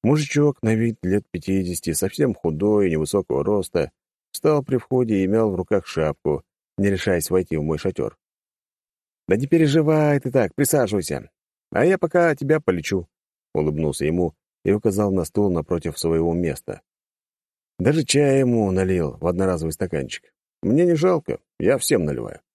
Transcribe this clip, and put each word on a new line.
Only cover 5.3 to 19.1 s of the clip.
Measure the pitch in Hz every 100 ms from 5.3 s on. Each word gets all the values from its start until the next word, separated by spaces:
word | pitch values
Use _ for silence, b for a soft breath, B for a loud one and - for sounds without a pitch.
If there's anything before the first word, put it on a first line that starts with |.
| 110 110
в | 92
руках | 90 101 -
шапку, | - 78 73 76 73 - _ _ -
не | 101
решаясь | 95 - 87 -
войти | 92 92 80
в |
мой | 76 78
шатер. | 95 - 57 _ _ _ _ _ _ _ _ _ _ _ -
«Да | 110
не | 139
переживай | 170 156 156 151 156 151 143
ты | 127
так, | 131 101
присаживайся, | - 143 151 110 101 82 71 - _ _ _ _
а | - 151
я | 190
пока | 165 175 170 143
тебя | 139 156
полечу», | - 90 76 98 85 _ _ _ _
улыбнулся | - 78 76 78 71 73
ему | 87 85 _ _ _ -
и |
указал | 104 110 98 101
на | 95
стул | 80 - 104
напротив | 87 78 87 82 73
своего | 82 82 82
места. | 85 85 71 - - _ _ _ _ _ _ _ _ _ _
Даже | 92 156
чая | 143 143 147 135
ему | 127 120 101
налил | 92 92 92 76